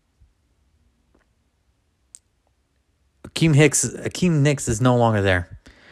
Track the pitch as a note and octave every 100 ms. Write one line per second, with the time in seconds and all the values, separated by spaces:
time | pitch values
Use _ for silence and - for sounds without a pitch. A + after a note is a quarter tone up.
0 | _ _ _ _ _ _ _ _ _ _
1 | _ _ _ _ _ _ _ _ _ _
2 | _ - _ _ _ _ _ _ _ _
3 | _ _ - - D#3+ C#3+ D3+ - A#2+ -
4 | A2 - F3+ D#3 D3 C#3 - A2 B2+ B2
5 | A#2 G#2+ G2 F2+ F2+ - - - -